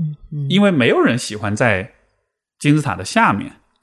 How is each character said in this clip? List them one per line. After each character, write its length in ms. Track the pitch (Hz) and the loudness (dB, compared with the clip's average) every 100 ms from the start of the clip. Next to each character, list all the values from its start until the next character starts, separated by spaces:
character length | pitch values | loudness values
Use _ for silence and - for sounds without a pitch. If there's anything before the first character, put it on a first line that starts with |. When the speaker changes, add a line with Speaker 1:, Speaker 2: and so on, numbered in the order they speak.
Speaker 1:
嗯， 160 | 156 151 - | -8 -8 -12
嗯。 140 | 147 139 | -10 -2
Speaker 2:
因 140 | 180 | 2
为 80 | 202 | 2
没 160 | 170 120 | 4 2
有 120 | 349 | 2
人 160 | 330 120 | 2 0
喜 200 | - 104 | -4 -8
欢 200 | 107 104 | -6 0
在 360 | 127 95 95 _ _ _ _ _ _ _ | 0 0 -4 _ _ _ _ _ _ _
金 180 | 147 151 | 2 2
字 60 | |
塔 140 | 139 90 | 0 -6
的 100 | 92 | -4
下 260 | - 220 | 0 2
面。 200 | 101 - - _ _ | 0 -4 -14 _ _